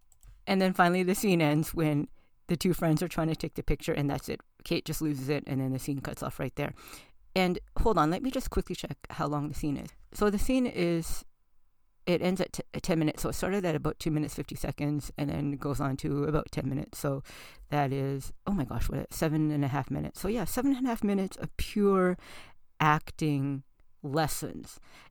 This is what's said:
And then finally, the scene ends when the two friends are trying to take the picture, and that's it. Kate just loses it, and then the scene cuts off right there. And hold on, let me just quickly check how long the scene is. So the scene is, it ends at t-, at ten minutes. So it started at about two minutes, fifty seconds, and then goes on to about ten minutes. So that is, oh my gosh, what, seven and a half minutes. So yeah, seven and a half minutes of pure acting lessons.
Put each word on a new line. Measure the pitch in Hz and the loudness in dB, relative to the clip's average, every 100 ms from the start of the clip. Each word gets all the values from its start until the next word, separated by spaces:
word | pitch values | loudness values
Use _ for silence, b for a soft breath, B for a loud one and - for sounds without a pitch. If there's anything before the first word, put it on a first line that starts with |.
| _ _ - - - | _ _ -20 -12 0
And | 190 | 2
then | 185 | 4
finally, | 185 175 185 | 6 4 4
the | 180 196 | 2 2
scene | 214 170 | 4 4
ends | 151 151 160 | 6 4 2
when | 165 156 147 - - - _ - | 0 2 2 -2 -8 -20 _ -4
the | - | 0
two | 185 | 2
friends | 165 165 151 | 2 4 2
are | 170 | 2
trying | - 160 | 0 0
to | 160 | -2
take | 160 - | -4 -4
the | |
picture, | - 151 - | 0 0 0
and | 151 143 | 0 0
that's | 143 - | -2 -4
it. | - - _ | -8 -10 _
Kate | - 165 - | -4 -2 -2
just | 151 | -2
loses | 156 139 131 | -2 -2 -2
it, | 147 - | -2 -2
and | 135 | -2
then | 131 | -2
the | 131 | -2
scene | - 139 | -4 -4
cuts | 135 - | -6 -6
off | 131 - | -8 -4
right | 139 - | -6 -4
there. | 143 - B B B - - 190 | -6 -8 B B B -20 -4 0
And | 180 175 - - | 2 0 -2 2
hold | 226 180 | 4 6
on, | 151 | 4
let | 185 | 2
me | 262 | -2
just | 262 - | -2 -2
quickly | - - 180 | -2 -2 -6
check | - 147 - | -8 -10 -10
how | - 151 | -4 -2
long | 147 147 | 0 -2
the | 139 | -2
scene | 151 135 | -2 -4
is. | 131 - - | -8 -16 -16
So | - 208 | 2 2
the | 202 | 4
scene | - 262 247 | 4 4 2
is, | - 170 170 165 - - _ _ - - _ _ _ - | 0 2 2 0 -4 -6 _ _ -20 -20 _ _ _ 0
it | 175 | 2
ends | 180 190 | 2 0
at | - | -2
t-, | - - | -4 -8
at | 160 | -6
ten | - 165 | 0 2
minutes. | 156 - | 2 0
So | 151 | -4
it | - | -2
started | 185 202 | 0 0
at | 180 151 | 0 0
about | 151 - | -2 -4
two | 165 | -2
minutes, | 151 143 | -2 -2
fifty | - 143 - | -6 -10 -6
seconds, | - - 147 147 - - | -6 -2 -2 -2 -4 -4
and | 147 | -4
then | 147 147 | -2 -4
goes | 139 143 135 | -4 -4 -2
on | 143 135 | -2 -2
to | 147 143 147 | -2 -2 0
about | 151 - | 0 0
ten | - 135 | -4 -4
minutes. | 135 - - | -4 -6 -6
So | 143 139 B B B B - | -4 -4 B B B B -4
that | 147 139 | 0 0
is, | 135 135 139 - - - | 0 -2 -4 -6 -8 -2
oh | |
my | 196 123 | -2 0
gosh, | 113 - | 0 0
what, | - - | 0 -4
seven | - 165 156 151 | 0 2 4 2
and | 151 | 2
a | 139 | 0
half | 139 127 | 0 -2
minutes. | 147 147 - | -4 -4 -4
So | 190 | -4
yeah, | 233 | -2
seven | 170 262 277 254 | -2 0 2 2
and | 262 | 0
a | |
half | 226 202 | 0 0
minutes | 196 190 - | 0 -2 -6
of | - - | -8 -4
pure | - 208 202 190 180 180 B B B B - _ | -2 4 4 6 4 2 B B B B -20 _
acting | 151 151 - - 156 143 139 139 - _ - - | 4 4 0 -2 0 2 0 -4 -8 _ -20 -12
lessons. | 147 151 160 - 151 - - - B B B | -2 0 0 -2 -6 -10 -14 -18 B B B